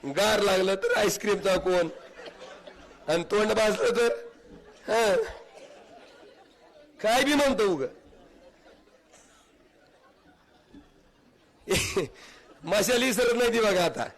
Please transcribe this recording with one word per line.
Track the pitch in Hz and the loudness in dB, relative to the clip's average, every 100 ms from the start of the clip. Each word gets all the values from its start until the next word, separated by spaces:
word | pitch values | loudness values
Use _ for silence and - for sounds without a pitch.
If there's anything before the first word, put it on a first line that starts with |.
| 139 | -6
गार | 143 208 214 | -2 0 2
लागलं | 196 190 190 196 | 2 2 2 0
तर | 233 240 | 0 0
आईस्क्रीमचा | 208 - 208 190 190 185 | 0 0 -2 0 2 0
कोण, | 185 180 165 - - - - - - - - - - - - | 2 0 0 -6 -20 -18 -18 -18 -20 -20 -20 -20 -20 -16 -4
आणि | 165 165 | -2 0
तोंड | 208 214 | 0 0
भाजलं | 220 214 196 226 208 | 2 0 2 0 2
तर, | 233 - - - - - - - - | 0 0 -10 -20 -20 -20 -20 -18 -2
हा, | 220 220 175 147 - - - - - - - - - - - - _ - - - - | 2 4 2 0 -8 -20 -20 -20 -20 -20 -20 -20 -20 -20 -20 -20 _ -20 -20 -20 -6
काय | 214 240 | 0 2
बी | 277 | 2
म्हणतो | 294 285 220 202 | 2 2 2 2
उग. | 160 127 - - - - - - _ - - _ _ _ - - _ _ _ _ _ _ _ _ _ _ _ _ _ _ - - _ _ _ _ _ _ _ - | 0 -4 -8 -20 -20 -20 -20 -20 _ -20 -20 _ _ _ -20 -20 _ _ _ _ _ _ _ _ _ _ _ _ _ _ -20 -20 _ _ _ _ _ _ _ -4
<laughs> | 185 - - 151 - - - - - | -4 -2 -4 -6 -10 -20 -20 -20 -18
मशाल | 165 202 196 247 | -4 -2 2 0
विसरत | 254 208 240 240 | 0 0 0 2
नाही | 240 | 0
ती | 233 | 2
बघा | 214 185 165 | 2 2 0
आता | 160 117 | -2 -10